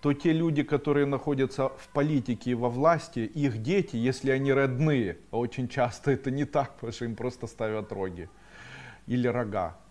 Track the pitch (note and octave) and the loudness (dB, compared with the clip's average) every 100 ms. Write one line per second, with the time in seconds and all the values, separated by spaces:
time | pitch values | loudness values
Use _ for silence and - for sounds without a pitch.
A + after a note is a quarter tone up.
0 | D3 C#3+ E3+ D#3+ E3 D3 D3 C#3+ D3 C#3+ | 2 2 2 4 2 2 2 0 2 2
1 | C#3+ C#3 C#3+ C#3 C3 - C3+ - - - | 2 0 0 0 0 2 -2 -2 -6 0
2 | D3 D3+ A#2+ A2+ - A#2+ B2 A#2 D3+ E3 | 2 2 0 -4 -2 0 0 4 4 4
3 | - - A2 D#3 C#3+ A2 A2 G3 F#3 A#2 | 0 -4 -4 0 0 0 0 0 0 0
4 | A#2+ B2+ C3+ C3 C#3 C3+ C3+ B2+ D#3 C#3 | 0 0 0 0 4 4 4 2 2 4
5 | G#2 E2+ - A2+ B2 - B2 - A#2+ - | 0 -4 -6 -4 -4 -4 -6 0 0 0
6 | - C3+ C3+ C3+ C#3+ D3+ C3+ - A#2 A2+ | 0 0 0 -2 0 0 -2 -4 -10 -6
7 | A#2+ A2 B2 - A#2 - A2 A2 F#2+ G2 | -6 -4 -6 -6 -12 -6 -4 -2 -4 -6
8 | F#2+ F2 E2 - - - - - - - | -6 -6 -14 -16 -20 -20 -18 -18 -18 -18
9 | - B2 B2 A#2+ A2+ G2 F2 - - | -4 0 0 0 -2 -2 -4 -6 -20